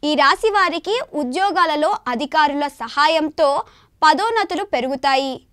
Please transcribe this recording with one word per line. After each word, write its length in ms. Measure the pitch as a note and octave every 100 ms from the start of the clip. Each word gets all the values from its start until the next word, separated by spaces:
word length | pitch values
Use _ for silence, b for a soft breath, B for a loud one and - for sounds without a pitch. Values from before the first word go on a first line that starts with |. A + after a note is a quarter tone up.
ఈ 80 | D4 D4+
రాశి 280 | C#4 F#4 A4
వారికి 440 | G4+ F4+ E4 E4+ A4+ -
ఉద్యోగాలలో 760 | D4+ B3 C#4 G4 F4+ E4 D4+ D#4 G#4+ -
అధికారుల 520 | A#3+ C#4+ - D4 C#4+ C#4+
సహాయంతో 760 | - A3+ - D4+ D#4+ D#4 D#4 D4 C#4+ b b b _
పదోన్నతులు 640 | D#4 D#4 A4 A4+ G4 F4 G4+
పెరుగుతాయి. 640 | B3 B3+ C4+ C#4 C4+ C4+ B3+ _